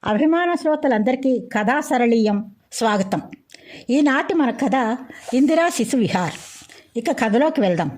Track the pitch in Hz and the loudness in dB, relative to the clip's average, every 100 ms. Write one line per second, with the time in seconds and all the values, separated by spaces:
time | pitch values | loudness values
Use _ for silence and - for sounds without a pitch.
0 | - 214 311 339 349 349 311 302 294 220 | -2 2 2 2 0 0 0 0 0 2
1 | 214 254 269 247 - 220 208 277 285 254 | 0 0 0 -2 -2 -4 0 -2 0 0
2 | 240 233 214 202 214 - _ - 226 208 | 2 2 2 0 -4 -16 _ -4 0 0
3 | 190 160 - - _ - - - - 262 | 0 -4 -6 -20 _ -20 -20 -20 -2 2
4 | 294 269 294 349 262 233 269 262 226 247 | 2 2 0 0 0 0 0 0 0 -4
5 | - - - 247 285 320 339 339 226 269 | -8 -18 -4 2 4 4 2 0 0 0
6 | 196 190 170 - - - - - _ - | 0 0 -2 -6 -18 -20 -20 -20 _ -6
7 | 226 302 226 214 302 311 202 170 156 | -4 -2 2 2 2 2 0 0 -2